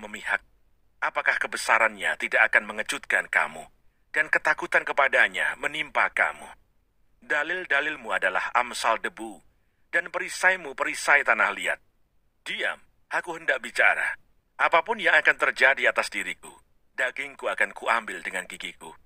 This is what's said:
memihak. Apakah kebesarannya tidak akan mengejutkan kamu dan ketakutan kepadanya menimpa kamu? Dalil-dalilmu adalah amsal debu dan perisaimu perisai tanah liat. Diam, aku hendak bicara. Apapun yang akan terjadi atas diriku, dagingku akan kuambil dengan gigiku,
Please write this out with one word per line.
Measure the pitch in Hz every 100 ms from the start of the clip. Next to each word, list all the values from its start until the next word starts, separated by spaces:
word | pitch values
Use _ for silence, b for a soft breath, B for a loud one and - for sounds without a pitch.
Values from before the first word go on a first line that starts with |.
| 107
memihak. | 104 98 101 - _ _ _ _ _
Apakah | 147 151 139 131
kebesarannya | 127 123 - 113 110 101 85 -
tidak | 117 127 110
akan | 113 104
mengejutkan | 107 107 143 - 98 -
kamu | 90 78 76 - _ _ _ _
dan | 151 156
ketakutan | - 156 151 170 170 147
kepadanya | 147 135 127 104 92 76 -
menimpa | 143 151 147 120 98
kamu? | - 85 76 - - _ _ _ _ _ _
Dalil-dalilmu | 120 151 156 185 180 139 151 151 110
adalah | 92 95 92 -
amsal | 123 123 113 123 110
debu | 113 - 110 98 _ _ _ _ _
dan | 170 175
perisaimu | 180 185 - 185 185 151
perisai | 131 147 147 - 143
tanah | 127 110 101
liat. | 95 85 73 _ _ _ _ _ _
Diam, | - 202 113 78 - _ _
aku | 156 175 165
hendak | 156 135
bicara. | 123 - 107 80 - - _ _ _ -
Apapun | 147 170 185 226
yang | 165
akan | 160 156 147
terjadi | 135 - 131 123 120
atas | 113 107
diriku, | 101 92 - - - _ _ _ -
dagingku | 127 127 139 131 117
akan | 95 101
kuambil | - - 113 107 90
dengan | 92 92
gigiku, | 90 92 90 - 82 -